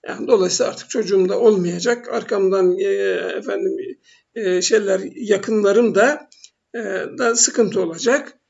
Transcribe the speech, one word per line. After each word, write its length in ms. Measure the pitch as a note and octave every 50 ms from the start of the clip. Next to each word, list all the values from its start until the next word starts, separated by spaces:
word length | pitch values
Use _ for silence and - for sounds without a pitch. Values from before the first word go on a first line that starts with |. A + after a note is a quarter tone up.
| -
Yani 200 | - - - -
dolayısıyla 440 | - - G3+ F#3 F3 - - - -
artık 180 | - - - _
çocuğum 400 | - A#3+ G#3 F3 G3+ F#3+ F#3 F#3
da 100 | G3+ A3
olmayacak, 720 | A#3+ A3 G#3+ F#3+ F3 F3 F3 F3 F3 A#3+ A#3+ A#3+ A#3+ - -
arkamdan, 640 | A#3 - - A#3 G3+ G3 F#3+ F#3+ G3 F#3 F3+ F3+ F#3+
e, 80 | G3 G3 G3 G3+ G3 G3 F#3 F3 F#3 F#3 -
efendim, 400 | - G#3+ C4 G3 - F#4+ - - - F#4+ - - _ _ _ _ _ _ _ _
e, 260 | A#3 G#3+ F#3 F3+ F3+
şeyler, 400 | F3+ - A3 A3 G#3 G3 F#3+ F#3+ F#3+ - -
yakınlarım 800 | - B3 G3+ G#3 G3 G3 - A3 G#3+ G#3 G3 G3+ A3 A#3+ A3 F#3
da, 340 | G3 G#3+ C4+ D4+ D4+ - _ _ _ - - _ _ _ _ -
e, 40 | C#4 A3 G3 F#3+ F#3 - - -
da 180 | - B3 A#3 A#3
sıkıntı 460 | A#3 - - - - A3+ F#3+ G#3+ G3
olacak. 580 | F#3 E3 D#3+ E3 - D3+ C4 D4 C#4+ - - _ _ _